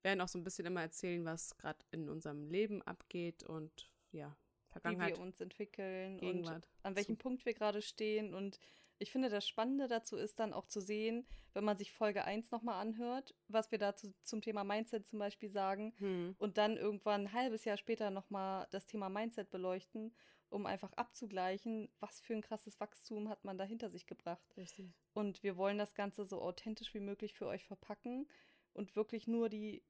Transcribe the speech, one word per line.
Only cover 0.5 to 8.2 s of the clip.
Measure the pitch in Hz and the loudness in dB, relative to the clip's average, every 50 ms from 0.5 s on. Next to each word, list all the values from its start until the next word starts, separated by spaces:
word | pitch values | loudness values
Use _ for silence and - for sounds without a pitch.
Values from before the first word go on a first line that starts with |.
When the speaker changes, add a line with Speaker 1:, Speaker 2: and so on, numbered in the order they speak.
| - - 175 | -4 -4 -2
Speaker 1:
immer | 175 185 175 | 0 0 0
erzählen, | 160 170 - - - 180 175 170 170 | 0 -2 -2 -2 -2 0 0 0 0
was | 160 160 165 - - - - | -2 -2 -2 -4 -8 -8 -6
grad | - 151 151 _ - _ | -6 -6 -6 _ -10 _
in | - 165 156 143 | -6 -4 -4 -2
unserem | 151 160 160 156 147 147 147 151 | -4 -4 -4 -4 -6 -6 -4 0
Leben | 170 196 214 208 208 196 | 4 4 4 4 2 -4
abgeht | - - 180 - - _ - 180 170 170 165 - | -4 -6 -8 -8 -10 _ -4 -2 -2 -2 -4 -6
und, | - - 160 160 151 156 _ - - - _ _ _ _ | -10 -8 -6 -6 -6 -8 _ -16 -18 -18 _ _ _ _
ja, | - 160 147 147 143 _ _ _ _ _ _ _ | -10 -10 -10 -10 -12 _ _ _ _ _ _ _
Vergangenheit, | - - - 170 180 175 175 170 165 | -16 -2 0 0 2 4 2 2 2
Speaker 2:
Wie | 175 | 0
wir | 180 | -4
uns | 185 185 - | -8 -6 -6
entwickeln | 180 180 - - 208 196 - - 190 190 185 185 185 190 190 180 | -8 -8 -6 -8 -8 -6 -4 -4 -4 -2 -2 -4 -4 -4 -4 -2
Speaker 1:
Gegenwart. | 175 180 180 180 170 165 160 | 0 0 2 0 0 -2 -4
Speaker 2:
und | 165 - _ _ - - | -6 -8 _ _ -6 -4
an | 196 190 | 0 0
welchem | 196 202 - 226 | 0 2 2 -2
Speaker 1:
So. | 208 | -2
Speaker 2:
Punkt | - 262 254 254 - | 0 -2 -2 0 0
wir | 240 226 | -2 0
gerade | - 220 214 208 208 | 2 2 2 2 2
stehen. | 208 - - - 214 214 214 214 | -2 -4 -2 0 2 4 4 2